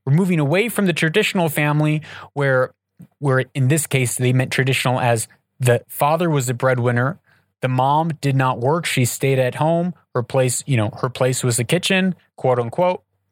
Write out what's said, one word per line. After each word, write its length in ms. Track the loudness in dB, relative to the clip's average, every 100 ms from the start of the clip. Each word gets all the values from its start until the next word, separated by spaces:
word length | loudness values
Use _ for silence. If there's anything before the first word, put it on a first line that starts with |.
| 0
were 60 |
moving 280 | 2 2 2
away 280 | 0 0 -2
from 180 | -2 0
the 80 |
traditional 540 | 0 0 0 0 0 -2
family 540 | 0 0 2 0 -2 -6 -18 -12
where, 400 | -4 0 0 0 _ _ _ -20 -6
where 260 | 0 0 0 0
in 140 | 2
this 180 | 2 0
case, 280 | -2 -2 0
they 180 | 0
meant 180 | 0 0
traditional 480 | 0 0 0 0 0
as 300 | 0 0 -2 _ _ -2
the 240 | 2 2 0
father 420 | -2 0 2 0
was 180 | 0 -2
the 60 |
breadwinner. 640 | -2 0 2 0 0 0 -4 _ _ _ _
The 80 | -4
mom 400 | 0 2 2 0 -2
did 140 | 0 2
not 240 | 0 0
work. 260 | 0 -2 -2
She 200 | 0 0
stayed 340 | 0 0 2
at 160 | 0 0
home. 380 | 0 0 -2 -6 _
Her 100 | -6
place, 380 | -2 0 0 -2 -2
you 100 | 0
know, 120 | 0 -2
her 80 | -6
place 320 | 0 -2 0
was 140 | -2 -2
the 60 |
kitchen, 520 | 0 0 2 0 0 -2 _ -4
quote 240 | 0 0
unquote. 420 | 0 0 0 -2 _ _ _